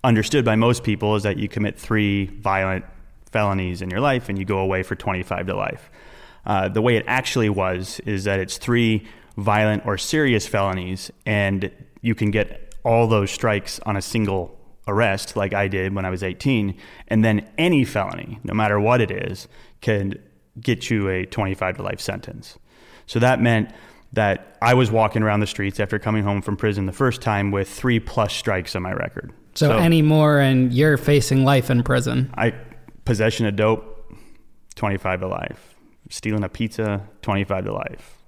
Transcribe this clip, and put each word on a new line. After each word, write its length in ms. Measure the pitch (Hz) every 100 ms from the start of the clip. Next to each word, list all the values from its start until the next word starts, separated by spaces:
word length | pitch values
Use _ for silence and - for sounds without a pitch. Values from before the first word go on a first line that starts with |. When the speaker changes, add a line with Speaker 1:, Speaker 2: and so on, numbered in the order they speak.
Speaker 1:
understood 420 | 127 110 104 147 117
by 100 | 110
most 280 | 117 123
people 320 | - 104 104 107
is 80 |
that 140 | 101 98
you 100 | 104
commit 300 | - 104 -
three 480 | - 110 101 101 92
violent 580 | 107 101 95 95 92 - - - - -
felonies 520 | 110 104 98 90 90
in 80 | 92
your 80 | 92
life 300 | 143 127 120
and 100 | 98
you 60 | 95
go 140 | 98
away 220 | 95 95
for 140 | 92 98
twenty-five 500 | - 92 90 92 92
to 100 | 98
life. 360 | 98 - - - - - - - -
Uh, 240 | 101 95
the 120 | 104
way 140 | 117 113
it 80 | -
actually 420 | 127 127 127 107
was 500 | 98 92 92 92 - -
is 180 | 98
that 160 | 101 98
it's 180 | 92 -
three 480 | - 120 117 107 - - - -
violent 480 | 101 104 107 104 -
or 120 | 98
serious 500 | - 156 143 110 -
felonies, 640 | 104 98 92 90 92 - _ -
and 440 | 104 98 98 95 - - -
you 140 | 117 107
can 160 | 104
get 420 | 107 104 - - -
all 220 | 120 113 113
those 240 | 110 98
strikes 500 | - 117 104 95 -
on 140 | - 101
a 60 |
single 540 | - 117 104 95 87 - - - -
arrest, 480 | 104 113 98 - -
like 180 | 98
I 140 | 101 98
did 260 | 95 95
when 100 | 98
I 60 | 92
was 140 | 92
eighteen, 520 | 95 92 135 123 101 92 - - -
and 140 | 110
then 240 | 110 104 - -
any 260 | 170 151 123
felony, 540 | 107 98 - - 113
no 120 | - 104
matter 240 | 107 104
what 220 | 107 123
it 100 | 104
is, 360 | 95 - 95 - - - -
can 340 | - 104 98 - - _ _ -
get 300 | 110 113 -
you 200 | 110 98
a 160 | 92 92
twenty-five 520 | - 98 95 92 92
to 60 |
life 160 | 95 92
sentence. 580 | - 98 - - - - _ _ - - -
So 140 | 117
that 200 | 123 131
meant 280 | 117 110 104 - - - _
that 440 | - 104 95 - -
I 120 | 113
was 160 | 127 120
walking 320 | 110 107 113
around 200 | 107 104
the 60 | 104
streets 320 | - 98 101
after 200 | 104 104
coming 240 | 110 107
home 180 | 101 101
from 160 | 95 101
prison 300 | 110 101 95
the 40 |
first 300 | - 131 120
time 300 | - 104 101
with 180 | 98 95
three 300 | - 131 117
plus 340 | - - 104
strikes 420 | - - 95 87 95
on 60 |
my 120 | 90
record. 380 | 92 85 - - - _
Speaker 2:
So 160 | - 147
Speaker 1:
So 80 | 220
Speaker 2:
any 240 | 170 165
more 380 | 151 156 151 147
and 340 | 135 131 127
you're 240 | 123 151 139
facing 460 | - 147 - 135
life 260 | 131 139 120
in 140 | 123
prison. 480 | 123 131 127 123 131 -
Speaker 1:
I, 180 | 117 - - - - - -
possession 400 | 110 110 - 110
of 100 | 101
dope, 560 | 107 110 - - - - - - - - -
twenty-five 460 | - 104 98 95 92
to 80 | 92
life. 480 | 50 50 - - _ _ _ -
Stealing 340 | - 110 107
a 60 | 98
pizza, 580 | - 113 - 110 101 101 -
twenty-five 440 | - 98 98 95 98
to 80 |
life. 440 | 98 - - - -